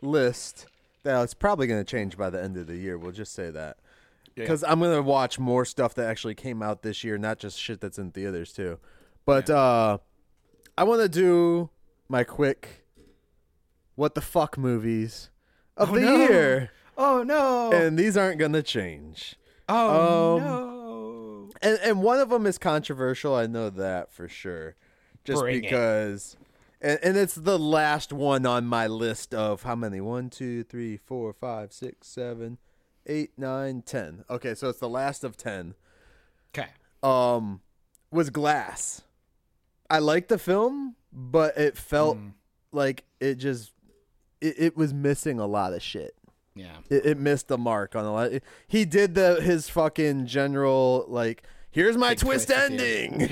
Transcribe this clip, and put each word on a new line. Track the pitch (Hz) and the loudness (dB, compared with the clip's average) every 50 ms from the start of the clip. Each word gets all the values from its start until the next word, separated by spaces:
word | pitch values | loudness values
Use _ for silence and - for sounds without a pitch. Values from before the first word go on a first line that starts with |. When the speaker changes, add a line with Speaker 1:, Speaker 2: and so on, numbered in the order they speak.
Speaker 1:
list | - 139 151 151 131 123 123 - - - - - - - _ _ _ _ _ _ - | -4 0 2 2 2 2 0 -2 -8 -14 -16 -18 -20 -20 _ _ _ _ _ _ -4
that | 143 131 123 120 | 0 0 0 0
it's | 120 - | -2 -2
probably | - - 202 208 160 135 | -2 0 0 2 2 0
gonna | 117 113 104 98 | 0 0 -2 -2
change | - - 117 104 95 85 | -4 -4 -4 -4 -4 -6
by | 92 101 92 | -6 -6 -4
the | 87 92 92 | -4 -6 -6
end | 98 92 | -6 -8
of | 90 85 | -10 -10
the | 78 87 | -10 -10
year, | 87 95 95 90 | -10 -8 -8 -8
we'll | 85 85 90 90 | -8 -10 -12 -12
just | 104 107 - - | -12 -14 -14 -12
say | - 92 82 | -12 -10 -10
that. | 78 78 80 76 - _ _ _ _ _ _ _ _ _ _ _ - | -10 -10 -12 -12 -14 _ _ _ _ _ _ _ _ _ _ _ -14
Speaker 2:
Yeah. | - 113 | -8 -4
Speaker 1:
'Cause | 110 160 147 160 | -2 -2 -2 0
I'm | 151 160 165 | 2 2 4
gonna | 175 175 165 147 | 4 2 2 2
watch | 139 139 139 135 127 123 - - | 2 2 2 2 2 0 -2 -4
more | 127 127 123 123 123 | -2 0 2 0 0
stuff | - - - 127 113 - | 0 0 -2 -2 0 0
that | - 117 113 | -2 -4 -4
actually | 113 - - 113 107 | -4 -4 -6 -10 -10
came | - - 131 120 113 | -10 -10 -10 -8 -6
out | 107 107 107 - | -4 -6 -6 -6
this | - 110 101 - - | -6 -10 -8 -8 -6
year, | 113 107 | -6 -6
not | 101 104 110 110 - | -4 -4 -4 -4 -6
just | - 101 - | -8 -12 -10
shit | - - - 110 92 | -10 -10 -10 -10 -10
that's | - 98 - | -10 -12 -10
in | - 98 87 | -10 -12 -10
theaters | - 95 98 98 92 85 85 - | -8 -8 -8 -6 -6 -8 -8 -10
too. | - - 98 90 85 - _ - - - _ _ _ _ - | -10 -8 -8 -8 -8 -10 _ -20 -20 -20 _ _ _ _ 2
But, | - 143 135 135 | 4 4 4 4
Speaker 2:
Yeah. | - 151 | 4 4
Speaker 1:
uh, | 143 135 127 120 117 110 107 101 98 - _ _ _ _ _ _ _ _ _ _ _ _ - _ | 6 6 6 6 6 4 4 2 0 -4 _ _ _ _ _ _ _ _ _ _ _ _ -8 _
I | - 180 | 0 2
wanna | 208 233 226 220 | 4 4 4 4
do | 185 151 175 190 180 175 170 170 170 170 175 175 156 _ _ _ _ _ _ _ - | 2 2 4 4 6 6 6 6 4 2 2 -2 -4 _ _ _ _ _ _ _ -4
my | 131 123 120 | 0 0 0
quick | - - - 147 135 135 - - - - - _ _ _ _ - _ _ _ _ _ _ _ _ _ _ _ _ _ _ _ _ _ _ | 0 0 0 0 0 0 -2 -8 -20 -20 -20 _ _ _ _ -20 _ _ _ _ _ _ _ _ _ _ _ _ _ _ _ _ _ _
what | - 143 147 - | -2 -2 -2 -2
the | 151 | -4
fuck | - - - 180 151 143 - | -6 -2 0 0 0 0 -2
movies | 135 131 127 120 117 110 113 113 110 110 113 - - - - _ _ _ _ _ _ _ _ _ | -2 -2 0 0 0 0 -2 -2 -2 -2 -4 -8 -12 -18 -20 _ _ _ _ _ _ _ _ _
of | - 208 170 | 0 0 2
Speaker 2:
Oh, | 202 | 4
Speaker 1:
the | 240 | 4
Speaker 2:
no. | 254 247 277 | 4 6 6
Speaker 1:
year. | - 320 269 208 175 151 135 127 135 127 - - _ _ _ - | 8 8 8 8 6 6 6 4 2 0 -4 -10 _ _ _ -4
Speaker 2:
Oh, | - 262 285 269 247 240 | 0 2 2 4 2 2
no. | 254 294 302 277 262 254 240 240 226 | 2 2 2 2 2 2 0 2 2
Speaker 1:
And | 196 175 165 160 156 | 4 4 4 4 2
these | 165 190 220 185 | 2 2 2 4
aren't | 202 190 190 175 151 | 2 2 2 2 0
gonna | 160 151 151 156 143 | 0 0 0 0 -2
change. | - - 117 95 87 78 71 73 78 80 - - - - _ _ _ _ _ _ - | -2 -4 -4 -4 -6 -8 -12 -16 -18 -18 -16 -16 -18 -18 _ _ _ _ _ _ -2
Speaker 2:
Oh, | 208 233 226 214 151 160 165 170 170 165 165 165 170 | 0 2 4 4 4 4 4 4 4 4 4 4 4
Speaker 1:
Um, | 165 - | 2 2
Speaker 2:
no. | - 254 247 254 247 240 247 233 226 226 226 220 220 233 233 226 220 208 208 202 196 - - | -2 -4 -4 -6 -8 -12 -14 -14 -12 -12 -12 -12 -12 -12 -14 -14 -16 -16 -16 -18 -20 -8 -2
Speaker 1:
and, | - 208 220 196 | 0 0 2 2
and | 180 226 214 190 | 2 2 2 4
one | 190 226 247 277 | 4 4 4 4
of | 269 226 | 2 2
'em | 247 233 214 | 2 2 2
is | 202 180 | 0 0
controversial. | - - 185 151 151 147 - 143 131 131 127 131 - - 147 135 | 0 0 0 0 0 0 -4 -4 -2 -2 -2 -2 -2 -2 0 0
I | 123 113 | 0 0
know | 113 117 117 113 104 | 0 -2 -4 -4 -4
that | 95 95 95 95 92 90 85 - | -4 -4 -4 -2 -2 -4 -6 -8
for | _ - 87 | _ -16 -16
sure. | 85 - - - 95 87 82 80 80 80 _ _ _ _ _ _ _ _ - - | -16 -14 -12 -12 -10 -10 -10 -12 -14 -16 _ _ _ _ _ _ _ _ -14 -6
Just | - 139 147 | -4 -2 -2
Speaker 2:
Bring | 127 123 131 | 0 -2 -2
it. | 123 110 | -4 -2
Speaker 1:
because. | 98 127 123 117 113 110 107 107 104 101 98 - - - _ - _ _ _ _ _ _ _ | -2 0 0 2 2 2 0 0 -2 -6 -8 -12 -16 -20 _ -20 _ _ _ _ _ _ _
And, | - 147 147 151 - | -2 -2 0 0 2
and | 180 190 | 2 2
it's | 202 196 175 - | 2 2 0 -2
the | 165 156 190 196 170 | -2 0 0 2 2
last | 151 151 156 156 151 151 151 151 - - 147 | 2 2 2 4 4 2 0 -2 -4 -6 -6
one | 135 143 143 139 131 131 | -2 0 2 2 2 2
on | 123 123 123 120 | 2 0 0 0
my | 120 120 117 113 | 0 0 0 0
list | 110 110 110 117 113 110 - - - - | -2 -2 -2 -2 -2 -4 -4 -8 -8 -4
of | 110 110 107 104 95 - | -2 -2 -2 -2 -4 -6
how | 127 117 | -8 -6
many? | 120 117 107 98 95 | -6 -6 -6 -6 -6
One, | 98 110 120 123 127 123 | -6 -6 -6 -6 -8 -10
two, | - - 135 123 120 117 113 | -10 -10 -8 -8 -6 -8 -8
three, | - - 120 117 113 107 | -10 -10 -10 -8 -8 -10
four, | 104 _ - 131 123 117 110 101 | -10 _ -10 -10 -8 -8 -8 -10
five, | - - 123 117 110 104 98 - | -10 -10 -8 -8 -8 -10 -12 -14
six, | - 127 127 - _ - | -14 -14 -14 -14 _ -20
seven, | - - - 123 123 120 113 113 117 120 - _ _ _ _ _ _ _ _ _ | -16 -10 -10 -8 -8 -8 -10 -10 -12 -12 -14 _ _ _ _ _ _ _ _ _
eight, | - 147 151 151 - _ | -6 -4 -4 -4 -6 _
nine, | - 135 131 131 135 139 135 131 127 | -10 -8 -6 -6 -4 -4 -6 -6 -8
ten. | - - - 127 95 78 80 95 - - | -10 -8 -8 -8 -8 -8 -12 -14 -12 -10
Okay, | 127 120 - 127 110 | -10 -8 -6 -6 -8
so | - 135 127 | -6 -4 -6
it's | 120 - | -6 -4
the | 131 | -6
last | 117 120 127 135 139 139 - - | -6 -4 -2 -4 -4 -4 -6 -10
of | 123 107 | -12 -12
ten. | - - 120 101 95 87 85 98 _ _ _ _ _ _ _ _ _ _ _ _ _ _ _ - | -10 -10 -8 -8 -8 -10 -12 -16 _ _ _ _ _ _ _ _ _ _ _ _ _ _ _ -12
Speaker 2:
'Kay. | 147 127 - _ _ _ _ _ _ - | -12 -12 -12 _ _ _ _ _ _ 0
Speaker 1:
Um, | 135 131 127 123 123 123 117 110 104 98 95 _ _ _ _ _ _ _ _ _ - | 2 2 4 2 2 0 0 -2 -6 -10 -12 _ _ _ _ _ _ _ _ _ -4
was | 156 170 160 139 | -2 -2 -2 -2
Glass. | 120 147 147 147 151 139 104 - - - - - - - - _ _ _ _ _ _ _ _ _ _ _ _ _ _ _ _ - | -2 -2 0 0 0 0 -2 -8 -10 -10 -10 -10 -10 -12 -18 _ _ _ _ _ _ _ _ _ _ _ _ _ _ _ _ 0
I | 156 156 | 2 2
like | 151 151 156 180 180 - | 4 4 2 2 2 0
the | 233 | 0
film, | - - - 185 202 220 254 277 285 277 262 233 _ _ _ | 0 2 2 2 4 2 2 0 -2 -8 -8 -10 _ _ _
but | - 127 127 123 131 160 156 156 - | -16 -14 -6 0 2 4 4 4 2
it | 139 151 143 - | 2 0 0 0
felt | - - - 147 147 156 151 127 | -2 -6 -2 2 2 2 2 0
Speaker 2:
Mm. | 107 104 101 101 _ _ _ _ _ _ _ | -2 -6 -16 -18 _ _ _ _ _ _ _
Speaker 1:
like | - 147 139 135 131 - - _ _ - | -2 -2 0 0 -2 -4 -10 _ _ -4
it | 131 139 131 | -2 -2 -2
just, | 127 131 139 131 117 107 - _ _ _ _ _ _ _ _ _ _ _ _ _ - | -2 -2 -4 -4 -4 -8 -14 _ _ _ _ _ _ _ _ _ _ _ _ _ -4
it, | 147 160 147 | -4 -2 0
it | - 165 170 - | 2 0 0 2
was | 160 156 147 139 | 2 0 0 0
missing | 143 143 143 143 - - 156 131 117 | 0 0 0 0 0 -2 -4 -2 -2
a | 104 | -2
lot | 101 104 104 95 92 92 | -2 0 0 0 -2 -2
of | 87 | -6
shit. | - - - 98 73 - - _ _ _ _ _ _ _ - | -8 -8 -10 -10 -12 -14 -16 _ _ _ _ _ _ _ -20
Speaker 2:
Yeah. | 101 92 87 78 80 - - | -18 -18 -18 -18 -14 -4 0
Speaker 1:
It, | 139 139 135 | 2 2 4
it | 147 156 | 2 0
missed | 139 139 147 143 131 - - | 0 0 0 0 0 -2 -4
the | 139 | -4
mark | 120 120 117 110 104 101 98 - | -2 0 0 0 -2 -2 -4 -4
on | 113 107 | -4 -4
a | 107 107 | -2 -2
lot. | 110 120 123 | -2 -2 -2
It, | 120 135 - - - - _ | -4 -6 -8 -12 -20 -20 _
he | - - 220 214 | -2 0 0 2
did | 160 151 196 202 185 165 | 4 4 4 4 4 4
the, | 190 190 175 175 165 | 4 6 6 6 4
his | 151 180 175 160 143 - | 4 2 2 2 0 -2
fucking | - 170 156 156 - - 156 151 139 139 127 | 0 0 0 2 2 0 0 2 0 0 -2
general, | 120 120 139 139 139 139 139 139 135 131 131 131 127 127 127 117 | -2 0 0 0 0 0 2 2 4 4 4 4 4 2 2 0
like, | 73 120 120 117 113 117 - - - - - - - | -2 -2 -2 -2 -2 -4 -6 -12 -20 -20 -20 -16 -4
"Here's | - 151 180 220 233 | 0 2 4 4 4
my | 240 247 247 | 4 4 2
Speaker 2:
Big | 233 226 | 2 2
Speaker 1:
twist | - 269 269 262 - | 2 2 2 2 2
Speaker 2:
twist | - | 2
at | 269 262 277 277 269 | 2 2 2 0 0
the | 254 247 | 0 0
Speaker 1:
ending." | 240 226 208 - - - - - - | 0 0 -2 -2 -4 -2 -2 0 0